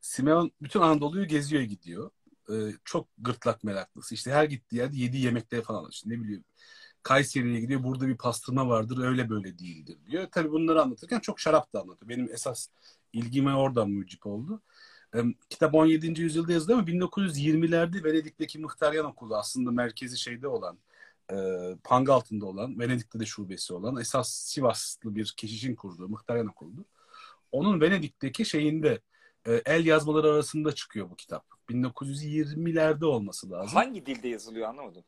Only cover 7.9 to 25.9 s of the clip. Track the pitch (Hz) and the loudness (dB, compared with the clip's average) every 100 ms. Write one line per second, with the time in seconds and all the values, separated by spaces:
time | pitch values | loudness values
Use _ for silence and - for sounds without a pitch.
7.9 | 131 131 123 123 117 - 131 127 117 110 | -2 -2 0 -2 -4 -2 0 2 2 2
8.9 | 127 127 127 120 107 95 87 87 80 73 | -2 0 0 0 -2 -4 -10 -14 -14 -16
9.9 | 82 - 156 190 - 160 156 160 160 139 | -20 -8 -6 -2 -2 0 0 4 4 4
10.9 | 117 - 240 - - 160 156 - 107 92 | 0 -4 -4 -4 -4 4 4 4 -8 -8
11.9 | 90 107 120 123 117 135 117 - _ - | -16 -8 -4 -4 -4 -6 -6 -12 _ -20
12.9 | _ _ 113 117 131 139 139 135 120 104 | _ _ -6 -2 2 2 4 2 2 0
13.9 | 101 92 - 104 101 143 220 _ _ - | -2 -6 -10 -10 -8 -8 -10 _ _ -20
14.9 | - _ 117 120 - _ - 160 151 160 | -20 _ 0 0 -2 _ 0 4 8 8
15.9 | 160 165 160 170 156 165 170 160 247 170 | 6 2 -2 0 0 2 0 4 2 4
16.9 | 175 180 - 196 143 147 156 165 170 170 | 0 0 0 -2 0 2 4 4 4 2
17.9 | 190 156 160 151 _ 156 151 156 - 151 | 0 2 0 0 _ -8 -8 -12 0 0
18.9 | 156 151 120 113 107 104 131 123 120 120 | 2 -4 -6 -4 -4 -4 -2 0 0 -2
19.9 | 113 127 123 - 120 139 117 90 87 _ | -4 -10 -8 -8 -6 -6 -6 -6 -12 _
20.9 | _ - _ _ 98 95 92 90 92 - | _ -20 _ _ -4 -4 -4 -6 -10 4
21.9 | 127 135 135 - 107 101 95 120 131 120 | 4 8 4 4 -6 -6 -6 -6 -4 0
22.9 | 123 117 113 110 - 95 92 - 90 104 | -2 -2 -6 -6 -6 -10 -8 -8 -6 -4
23.9 | 131 113 131 120 - - - 127 - - | -4 -2 -2 -2 -6 -8 0 2 2 -4
24.9 | - 113 104 107 - 110 110 127 120 98 | -8 -6 -4 -6 -8 -10 -6 -6 -6 -10